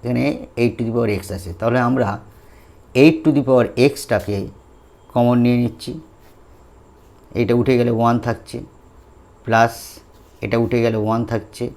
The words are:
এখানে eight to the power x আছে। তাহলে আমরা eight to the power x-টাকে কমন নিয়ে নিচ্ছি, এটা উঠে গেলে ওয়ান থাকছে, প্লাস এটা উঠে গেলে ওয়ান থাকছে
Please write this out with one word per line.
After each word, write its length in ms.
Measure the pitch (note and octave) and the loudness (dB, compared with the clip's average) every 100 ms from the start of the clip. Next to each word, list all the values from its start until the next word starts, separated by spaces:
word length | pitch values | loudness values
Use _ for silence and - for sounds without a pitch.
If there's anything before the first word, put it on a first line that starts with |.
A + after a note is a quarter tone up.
এখানে 180 | A#2+ A#2+ C3+ D#3 - - | -4 -2 -2 -4 -10 -2
eight 120 | A#2 A2+ | -2 0
to 40 | A2+ | -4
the 60 | A#2 | -2
power 140 | A2+ G2+ | -2 -4
x 20 | - F#2 | -6 -10
আছে। 140 | F2+ F2 | -10 -4
তাহলে 180 | A2+ B2 B2 | -2 0 0
আমরা 200 | C3 G#2 G2+ - - - - - - - B2 | 0 -2 -4 -14 -20 -20 -20 -20 -20 -4 6
eight 140 | D3+ D#3+ | 6 6
to 60 | E3 C#3 | 0 0
the 60 | B2+ | 2
power 180 | B2+ A2+ - C3+ | 2 2 2 2
x-টাকে 460 | - - G#2+ G2+ G2+ F#2+ - - - - _ - | 2 -2 -2 -2 -6 -6 -14 -20 -20 -20 _ -6
কমন 220 | B2 A#2+ B2 | 0 2 4
নিয়ে 140 | A#2+ B2 | 4 2
নিচ্ছি, 300 | A#2+ - - D#3+ - - - - - - - - - _ - - - - | 0 -6 -12 -14 -16 -20 -20 -20 -20 -20 -20 -20 -20 _ -20 -20 -10 -4
এটা 140 | A2+ A#2+ | 0 2
উঠে 140 | A#2+ B2 | 2 2
গেলে 120 | A#2+ A2+ | 2 0
ওয়ান 180 | A#2 A#2+ A#2+ | 0 0 -2
থাকছে, 320 | A2 - A#2 - - - - - - - - - | -6 -10 -16 -16 -20 -20 -20 -20 -20 -20 -16 -2
প্লাস 280 | A2+ A#2 - - - - - - _ | 2 2 -2 -18 -20 -20 -20 -20 _
এটা 120 | G#2 A#2 | -4 -2
উঠে 140 | A2+ A#2+ | 0 0
গেলে 140 | A#2 A2 | 0 -2
ওয়ান 160 | G#2+ A2+ A#2 | -2 -4 -4
থাকছে 320 | A2+ - - A#2+ | -6 -8 -10 -10